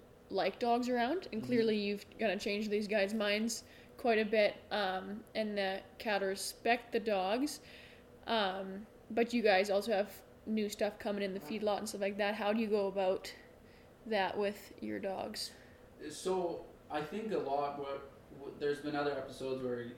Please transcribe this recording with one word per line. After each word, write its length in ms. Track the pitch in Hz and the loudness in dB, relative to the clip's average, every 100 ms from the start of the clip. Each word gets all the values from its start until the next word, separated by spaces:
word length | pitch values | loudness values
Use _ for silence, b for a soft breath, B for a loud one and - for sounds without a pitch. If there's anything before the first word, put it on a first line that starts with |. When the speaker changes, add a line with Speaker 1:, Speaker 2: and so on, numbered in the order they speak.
| - - - | -20 -20 -4
Speaker 1:
like 280 | 190 180 - | 0 0 2
dogs 300 | 240 240 247 | 2 2 2
around, 400 | 247 233 349 - | 2 2 0 -2
and 80 | 220 | -6
Speaker 2:
Mm-hmm. 60 | 247 | 0
Speaker 1:
clearly 300 | 240 226 214 | 4 4 4
you've 280 | 202 202 - - | 0 -2 -6 -2
gotta 180 | 220 190 | 0 0
change 320 | 220 202 220 | 0 -2 0
these 200 | 208 208 | 0 2
guys' 260 | 208 196 | 2 2
minds 500 | 220 208 208 226 - - B B - | 2 2 2 0 -4 -8 B B -2
quite 220 | 247 220 | 2 4
a 60 | |
bit, 320 | 214 220 208 - - | 4 6 4 2 -6
um, 520 | 208 196 185 190 208 - | -2 0 -2 -4 -10 -6
and 220 | - 214 202 | -4 -2 0
the 240 | 190 196 - - | -2 -2 -8 -8
cow 200 | 226 196 | -2 0
to 80 | 190 | 0
respect 640 | 196 - - 233 240 - | -2 -6 -2 2 2 2
the 80 | 233 | -2
dogs. 600 | 220 196 185 233 294 - B B B B B - - | 2 2 2 2 0 -4 B B B B B -12 -2
Um, 600 | 226 196 190 190 190 220 - - | 2 2 0 -6 -8 -12 -18 -4
but 220 | 220 233 | 2 2
you 100 | 240 | 4
guys 280 | 214 190 202 | 6 6 6
also 220 | 196 214 | 2 2
have 180 | 196 208 - - - - | 2 0 -4 -20 -12 -2
new 220 | 220 208 | 0 0
stuff 300 | - 208 208 | 0 -2 -2
coming 240 | - 202 | -4 -2
in 120 | 202 | -2
the 60 | 190 | -4
feedlot 380 | - 220 208 196 | -6 -2 0 0
and 100 | 214 | -2
stuff 120 | 202 | -2
like 180 | 202 202 | -2 0
that. 160 | 202 | -2
How 180 | 214 208 | 0 2
do 80 | 220 | 2
you 60 | 220 | 2
go 200 | 208 196 | 2 2
about 440 | 190 185 190 - - - - B B B - - | 2 2 0 -4 -14 -18 -20 B B B -14 -2
that 300 | 214 185 - | 0 2 0
with 360 | 202 208 - - | -2 -2 -12 -10
your 180 | 214 208 | -6 -4
dogs? 520 | 196 190 - 214 - - B B B - 151 | -4 -4 -6 -6 -8 -10 B B B -14 -12
Speaker 2:
So, 540 | - 185 185 170 160 - - - | -6 -2 0 0 -4 -10 -18 -6
I 100 | 151 | -4
think 300 | 151 208 202 | -4 -4 -2
a 60 | 165 | -2
lot, 400 | 165 147 143 143 | 0 0 0 -2
what, 320 | 139 139 - - - 135 | -6 -6 -8 -18 -20 -16
what, 200 | 139 - | -14 -4
there's 180 | 147 143 | -2 -2
been 140 | 147 147 | -2 0
other 160 | 147 | 0
episodes 500 | 135 135 - 131 131 | -2 -6 -6 -4 -2
where 240 | 127 120 120 | -2 -2 -6